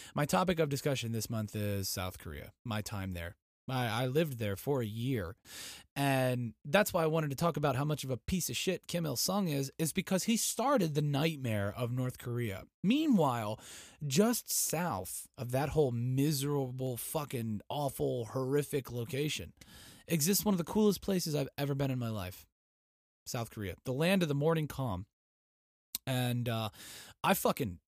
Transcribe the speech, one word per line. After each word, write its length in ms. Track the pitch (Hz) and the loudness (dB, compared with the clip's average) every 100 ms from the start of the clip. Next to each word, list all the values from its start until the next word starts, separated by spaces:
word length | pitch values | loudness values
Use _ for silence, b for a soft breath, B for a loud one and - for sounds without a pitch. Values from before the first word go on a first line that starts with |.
| B 143 | B -4
my 100 | 147 | 0
topic 340 | 185 185 165 | 2 2 2
of 80 | 151 | 0
discussion 460 | 139 147 131 117 | 0 0 -2 -2
this 160 | 113 - | -4 -2
month 260 | 113 107 110 | -4 -4 -2
is 320 | 104 101 95 | -2 -2 -2
South 300 | - 92 - | -4 -6 -8
Korea, 340 | 85 73 95 - 123 | -10 -10 -12 -12 -6
my 160 | 107 | -4
time 320 | 104 101 95 | -4 -6 -6
there. 240 | 87 85 - _ _ - | -6 -8 -12 _ _ -4
I, 340 | 131 120 113 | -2 0 0
I 40 | 131 | 0
lived 300 | 143 165 120 | 0 0 -2
there 200 | 107 98 | -4 -2
for 240 | 135 143 | -2 -2
a 40 | 110 | -2
year, 520 | 113 123 123 85 - B B B B - - | -2 -2 -2 -4 -8 B B B B -12 -2
and 600 | 139 135 127 123 120 - 147 | 0 2 2 0 -4 -8 0
that's 260 | 196 208 | 2 4
why 120 | 180 | 2
I 40 | 160 | 2
wanted 220 | 160 151 | 2 0
to 80 | 131 | 0
talk 180 | 170 151 | 0 2
about 220 | 147 123 | 0 2
how 80 | 147 | 0
much 180 | 151 | -2
of 60 | 131 | -2
a 80 | 120 | -6
piece 320 | - 190 - | -2 -2 -2
of 80 | - | -2
shit 280 | - 180 - | -2 -4 -4
Kim 200 | 170 160 | -4 -2
Il-sung 420 | 120 - 196 185 | 0 0 2 2
is, 240 | 143 135 - | 0 -2 0
is 160 | 160 | 0
because 320 | - - 190 - | 0 0 0 2
he 100 | 226 | 2
started 580 | - - 254 277 165 | 2 0 4 4 4
the 80 | 147 | 2
nightmare 720 | 151 139 165 151 127 107 101 110 | 2 2 2 4 4 4 2 0
of 160 | 120 | 0
North 240 | 127 127 - | 0 -2 -2
Korea. 460 | 120 120 117 95 - _ | -4 -2 -2 -2 -8 _
Meanwhile, 800 | 185 277 320 208 147 120 107 110 B B B B 147 | 2 4 6 6 6 2 -2 -4 B B B B 0
just 460 | 135 220 233 - | 4 4 2 -2
south 800 | - - 156 175 98 92 - - - | -2 0 0 0 -2 -4 -10 -12 -10
of 140 | 123 | -2
that 180 | 127 147 | 0 2
whole 220 | 151 139 | 4 4
miserable, 1080 | 120 120 131 147 143 143 143 131 131 131 120 | 2 0 2 2 2 0 0 0 -2 -4 -4
fucking 640 | - 156 143 131 113 104 - | -4 -4 -4 -4 -2 -4 -4
awful, 560 | 143 147 - 143 127 107 | -2 -2 0 0 0 -2
horrific 680 | 131 131 147 143 147 - | -2 2 2 2 -2 -4
location 640 | 120 117 131 151 - 87 - B B B B - | -6 -4 -2 -2 -4 -8 -14 B B B B -2
exists 380 | 165 151 202 | 0 4 4
one 100 | 214 | 4
of 40 | 185 | 2
the 80 | 160 | 2
coolest 360 | 214 214 185 | 4 4 4
places 320 | - 190 165 | 0 0 0
I've 140 | 147 139 - | -2 -2 -2
ever 180 | 143 139 | -2 0
been 160 | 139 | 0
in 80 | 127 | 0
my 100 | 117 | -2
life. 360 | 107 90 - - _ _ _ _ _ _ _ - | -4 -6 -10 -18 _ _ _ _ _ _ _ -8
South 260 | 123 110 | -6 -6
Korea, 240 | - 98 - | -4 -6 -6
the 80 | - | -4
land 320 | 127 170 196 | 0 4 4
of 60 | 165 | 4
the 40 | |
morning 360 | 143 151 160 147 | 2 2 2 0
calm. 360 | - 127 90 104 _ _ _ _ _ _ _ _ - - | -4 -4 -4 -6 _ _ _ _ _ _ _ _ -8 -2
And, 420 | 127 123 120 120 | -2 0 0 0
uh, 220 | 113 110 B B B B B 160 | -2 -4 B B B B B 2
I 80 | |
fucking, 460 | 196 233 - 113 87 | 2 2 0 -2 -4